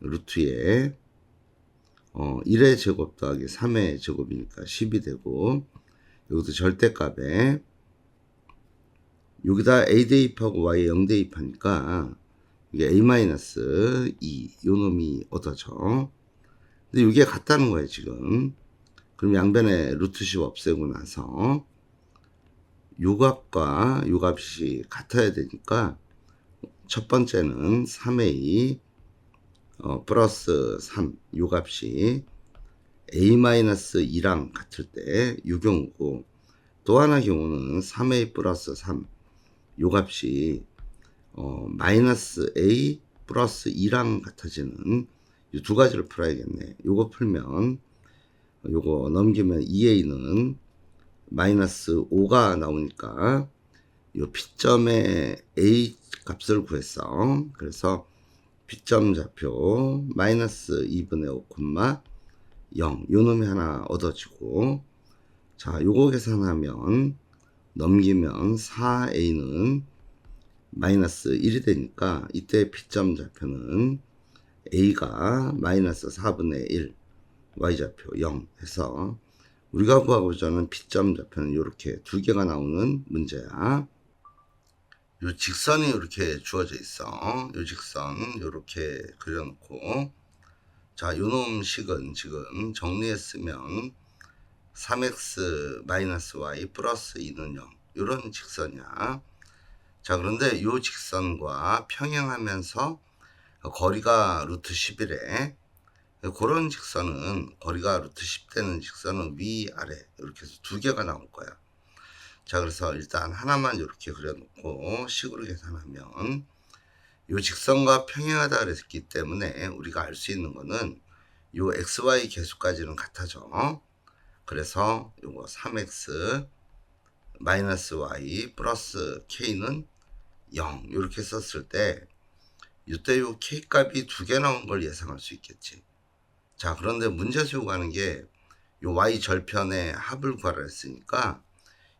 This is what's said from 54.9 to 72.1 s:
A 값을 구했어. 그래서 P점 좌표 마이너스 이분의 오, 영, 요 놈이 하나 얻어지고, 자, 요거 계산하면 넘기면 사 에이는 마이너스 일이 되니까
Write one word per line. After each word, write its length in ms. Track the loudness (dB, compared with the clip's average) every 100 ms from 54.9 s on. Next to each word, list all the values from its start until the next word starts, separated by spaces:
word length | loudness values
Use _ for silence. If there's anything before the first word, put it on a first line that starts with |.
| 4 4 2 0 -6 _ 4
A 380 | 6 6 4 -4 -16 -14
값을 400 | -10 -6 0 0
구했어. 800 | 0 -4 -6 -8 -4 0 2 2 -2
그래서 540 | -8 -12 -2 0 0 -4 _ _ _ _ _ -20
P점 480 | -10 2 4 4
좌표 920 | 2 -2 -6 -4 0 2 4 2 0 -2
마이너스 720 | 2 4 4 0 -4 -4 -2 -2
이분의 420 | -2 -2 -4 -4
오, 160 | -6 -10 -6 -4 0 0 -2 -8 -20 -20 -20 -20 -20 -10 -2
영, 260 | -2 -2 2
요 120 | 6
놈이 240 | 6 4 2
하나 380 | 0 -2 -4 -4
얻어지고, 920 | -2 -2 -4 -10 -12 -4 0 0 0 -6 _ _ _ _ _ _ -12
자, 200 | -6 0
요거 280 | 4 6 6
계산하면 1080 | 4 0 0 2 0 -2 -4 2 2 2 -2 _ _ _ _ _
넘기면 800 | 0 6 6 8 6 4 0 0 0
사 540 | -4 -2 0 2 2
에이는 720 | 2 2 0 -2 0 2 0 -4 -16 -20 -20 -20 -20 -20 _ _
마이너스 580 | -2 4 4 4 0 -2
일이 320 | 2 2 2
되니까 640 | 2 0 0 -4 -2